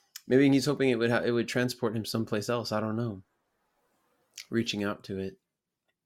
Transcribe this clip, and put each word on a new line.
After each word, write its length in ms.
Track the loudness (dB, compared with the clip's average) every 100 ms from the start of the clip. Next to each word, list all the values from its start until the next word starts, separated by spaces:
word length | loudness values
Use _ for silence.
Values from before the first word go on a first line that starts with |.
| _ -14 2
maybe 220 | 6 6
he's 160 | 6 2
hoping 240 | 0 2
it 60 | 2
would 140 | 2
ha-, 120 | 2
it 80 | 2
would 160 | 0 0
transport 480 | 0 -2 -2 -2 -2
him 80 |
someplace 440 | -4 -4 -2 -2 -2
else. 220 | -4 -2
I 80 | -4
don't 160 | -2 -4
know. 260 | -4 -6 -14 _ _ _ _ _ _ _ _ _ _ -20 -6
Reaching 340 | -4 -2 -2
out 200 | -4 -6
to 140 | -8 -8
it. 200 | -8 -10 _ _ _ _ _ _